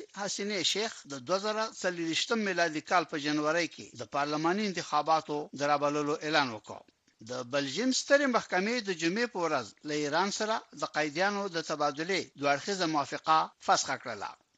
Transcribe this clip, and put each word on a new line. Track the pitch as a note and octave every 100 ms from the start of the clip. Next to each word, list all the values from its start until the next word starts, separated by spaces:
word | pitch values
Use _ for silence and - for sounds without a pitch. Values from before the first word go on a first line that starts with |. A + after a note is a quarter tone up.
| - F#3+
حسینه | G3+ - G3+ G#3 D3
شیخ | F#3+ A3 - -
د | C#3 B2+
دوه | F#3+
زره | G#3+ G#3+ A3 -
څلوېښتم | F#3 F3 E3 D#3 - A#3 G#3
میلادي | F3 E3+ D#3 -
کال | F#3 D#3+
په | D#3+
جنوري | C#3+ D3+ D3+ E3 D#3+
کې | - - A#2
د | A#2+
پارلماني | C#3+ D3 D3+ D#3+ G3 G#3+
انتخاباتو | F3 D3+ D3+ D3 D#3+ D3+ D3 D3 C3
د | C#3+
رابللو | D3 C#3+ D3 D3 D#3
اعلان | D3+ D#3 C3+
وکړ. | G#2+ - A2 - _ _ -
د | A2 B2 B2
بلجیم | C#3+ C#3 C#3+ B3+ B3+
سترې | - C#4+ C#4+ A3+
محکمې | - F#3 G3+ B3
د | G3 E3+
جمعې | E3 G3+ A#3+
په | F#3+
ورځ | E3 D3 A2+ - D3+
له | D3+
ایران | D3 D#3 G3 -
سره | G#3+ A#3 - D3
د | D3+ D#3
قیدیانو | D#3 D3 G3 G3+ G3+
د | E3 D3+
تبادلې | D#3 D3 C#3 E3+ F#3 - -
دوه | C#3+
اړخیزه | C#3+ G3 G3 E3+
موافقه | D#3 C3+ C#3+ - D#3+ E3+ - -
فسخه | F3+ - C3
کړله. | B2+ G#2+ F#2+ - _